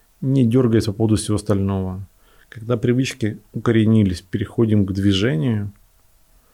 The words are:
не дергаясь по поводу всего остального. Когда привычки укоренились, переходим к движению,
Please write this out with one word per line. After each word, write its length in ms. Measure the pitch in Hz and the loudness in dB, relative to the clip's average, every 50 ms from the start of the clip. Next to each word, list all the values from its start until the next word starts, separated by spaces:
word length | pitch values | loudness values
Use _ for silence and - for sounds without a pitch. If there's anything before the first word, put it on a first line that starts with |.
| _ _ _ _ | _ _ _ _
не 240 | - 135 135 139 127 | -4 0 2 2 4
дергаясь 400 | 113 113 131 127 120 110 113 - | 4 4 4 2 4 2 2 0
по 80 | 107 95 | 0 -2
поводу 220 | - 110 107 107 101 | -2 0 2 2 0
всего 180 | - - 107 | 0 -2 -4
остального. 680 | 101 - - 107 98 98 98 98 95 95 92 92 95 98 - _ _ _ _ _ _ _ - | -2 -2 -2 0 0 0 0 -2 -2 -4 -6 -8 -10 -12 -16 _ _ _ _ _ _ _ -20
Когда 280 | - - 110 110 123 113 | -20 -12 -8 -6 -4 -2
привычки 600 | - 120 120 127 135 127 - - - 104 110 - - _ - | 0 0 0 0 -2 -4 -4 -4 -6 -6 -6 -6 -12 _ -12
укоренились, 680 | 120 110 - 117 113 110 107 110 110 104 95 90 85 | -6 -2 0 2 2 4 4 4 4 4 2 0 -4
переходим 640 | - _ - 104 101 - - - 117 110 107 107 98 | -8 _ -8 -6 -6 -6 -2 -2 0 2 2 2 2
к 80 | 90 95 | 0 0
движению, 760 | 98 98 101 98 95 101 123 147 156 151 131 113 107 104 101 - _ _ _ _ _ _ _ _ _ _ _ _ _ _ _ | 0 0 0 2 2 0 -2 -2 -2 -2 -2 -2 -2 -4 -8 -12 _ _ _ _ _ _ _ _ _ _ _ _ _ _ _